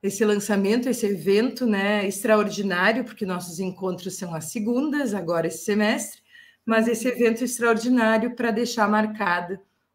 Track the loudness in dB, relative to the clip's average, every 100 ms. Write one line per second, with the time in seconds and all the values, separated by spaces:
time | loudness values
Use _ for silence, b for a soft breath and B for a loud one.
0 | -4 0 2 2 0 0 2 2 0 0
1 | 0 -2 2 2 2 0 0 2 2 2
2 | 0 -2 2 4 4 -2 -2 2 2 2
3 | -2 -6 -4 -4 -6 -6 -6 -4 -6 -4
4 | -8 -10 -8 -8 -8 -6 -2 0 0 -2
5 | -2 -4 -2 0 -2 -4 -2 2 2 0
6 | -4 -14 B B B B 0 2 2 0
7 | -2 2 2 2 -4 0 0 2 2 2
8 | 4 2 0 -2 -2 0 -2 0 2 2
9 | 0 -2 -2 -2 -4 -10 _ _ _